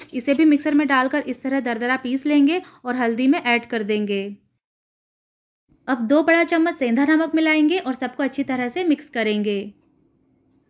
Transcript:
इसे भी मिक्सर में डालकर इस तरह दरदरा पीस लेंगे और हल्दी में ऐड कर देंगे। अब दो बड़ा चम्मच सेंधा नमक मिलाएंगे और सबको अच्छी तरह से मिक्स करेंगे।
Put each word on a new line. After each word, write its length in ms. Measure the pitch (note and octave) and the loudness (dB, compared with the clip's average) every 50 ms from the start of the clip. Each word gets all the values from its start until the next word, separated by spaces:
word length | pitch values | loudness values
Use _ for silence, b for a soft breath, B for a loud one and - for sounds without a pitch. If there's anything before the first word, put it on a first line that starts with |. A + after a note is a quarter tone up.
| B B - | B B -10
इसे 200 | B3+ A#3 C#4 C#4 | -6 -2 0 2
भी 100 | B3 D#4+ | 4 4
मिक्सर 300 | D#4 D4 C#4+ D4 D#4 C#4+ | 4 4 2 2 2 2
में 120 | D4 D4+ | 2 2
डालकर 380 | C4 C#4 C4 B3+ C4+ D4+ D4 - | 2 2 2 0 0 -2 -4 -4
इस 160 | - B3 - | -4 -8 -6
तरह 180 | - C4+ C4+ C#4 | -4 -4 -2 -2
दरदरा 360 | A#3 B3 A#3 A3 A#3+ B3 C4 | -2 -2 -4 -4 -2 -2 -2
पीस 300 | B3+ B3+ A#3+ B3+ C4+ - | -2 -4 -4 -4 -2 0
लेंगे 360 | D4 D4 D4 C#4 C#4 E4 F4+ F4+ B B B B | 2 4 4 4 4 2 0 -4 B B B B
और 120 | B3+ B3 | -6 -4
हल्दी 300 | B3+ B3 A#3 A#3 A3 C4 | -2 0 -2 0 2 2
में 160 | C4 D#4 F4 | 2 2 2
ऐड 240 | F4 B3 A#3+ A#3 A#3 | 2 0 0 0 -2
कर 160 | - A#3+ A3+ | -4 -6 -4
देंगे। 540 | G#3+ G3+ G#3+ G#3+ G#3 G3 G3+ G3 G3 G3+ G3+ - _ _ _ _ _ _ _ _ _ _ _ _ _ _ _ _ _ _ _ _ _ _ _ _ _ _ _ _ - - | -2 -2 -2 -2 -2 -2 -4 -4 -6 -8 -12 -16 _ _ _ _ _ _ _ _ _ _ _ _ _ _ _ _ _ _ _ _ _ _ _ _ _ _ _ _ -6 -6
अब 180 | C4 A#3+ A3+ | -4 -2 0
दो 160 | G#3+ C#4 D#4 | 2 2 2
बड़ा 220 | D#4 E4 E4 E4+ E4+ | 4 2 2 2 2
चम्मच 300 | E4 F4 E4 D#4+ E4+ E4 | 0 0 0 0 0 -2
सेंधा 300 | - C4 A#3+ A#3 B3+ C#4+ | -2 -2 0 0 2 2
नमक 300 | D4 D#4 D#4 D#4+ D#4 D#4+ | 2 2 2 2 0 0
मिलाएंगे 440 | D#4+ D#4+ D#4 D#4 D#4 D4+ D4+ F4 F#4 | 0 0 2 2 2 2 2 2 0
और 160 | - C4+ B3 | -2 -4 -6
सबको 280 | - C4 A#3+ - - | -6 -6 -8 -6 -4
अच्छी 220 | C#4+ C4 C4 - C#4+ | -4 -4 -4 -4 -4
तरह 240 | - C4 B3+ B3 A#3+ | -4 -4 -4 -4 -4
से 160 | A#3+ F4+ F#4+ | -4 -2 0
मिक्स 240 | E4+ C#4+ - - - | 0 0 -2 -4 -10
करेंगे। 640 | - A#3+ A3 G#3+ G#3 G#3 G#3 G#3+ G3+ G3 G3 G#3 - _ _ _ _ _ _ _ _ _ _ _ _ _ _ _ _ _ _ | -6 -4 -2 -2 0 -2 -2 -2 -4 -4 -6 -10 -14 _ _ _ _ _ _ _ _ _ _ _ _ _ _ _ _ _ _